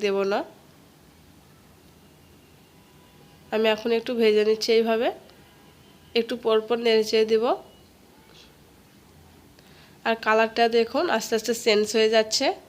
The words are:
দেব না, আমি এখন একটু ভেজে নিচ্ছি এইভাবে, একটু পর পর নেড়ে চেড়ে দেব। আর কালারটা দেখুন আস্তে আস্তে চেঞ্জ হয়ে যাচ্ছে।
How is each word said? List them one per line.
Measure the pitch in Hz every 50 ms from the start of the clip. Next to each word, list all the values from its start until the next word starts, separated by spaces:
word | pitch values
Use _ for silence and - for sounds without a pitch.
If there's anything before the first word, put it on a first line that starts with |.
| 208
দেব | 202 196 196 196 196 202
না, | 233 320 - - - - - - - - - _ _ - - _ - - - - - - _ - - - - - - - - - - - - - - - - - - - - - _ - _ _ - - - - - - - - - - - - - - - -
আমি | 220 220 220 214
এখন | 214 - 240 226 226
একটু | 226 - 254 226
ভেজে | 233 220 214 214 214 214
নিচ্ছি | 220 214 - - 226 226
এইভাবে, | 226 226 226 220 240 311 330 - - - - - - - - - - - - - - - - - - - - 233
একটু | 226 233 254 233 -
পর | 226 220 220 214
পর | 220 240 233 233
নেড়ে | 233 226 220 220 214
চেড়ে | 226 220 220 214 226
দেব। | 220 220 254 320 - - - - - - - - _ - - - - - - - - - - - - - - - - - _ - - - - - - - - - - - - - - - - - - - - - - -
আর | 233 226 220 -
কালারটা | 220 220 220 226 220 220 - 233 233 226 233
দেখুন | 233 233 - 269 339 349 -
আস্তে | 226 208 - 233 220
আস্তে | 220 - 233 220 -
চেঞ্জ | 233 214 208 214 208 -
হয়ে | 226 220 220 220
যাচ্ছে। | 226 220 220 - - 269 302 392 - -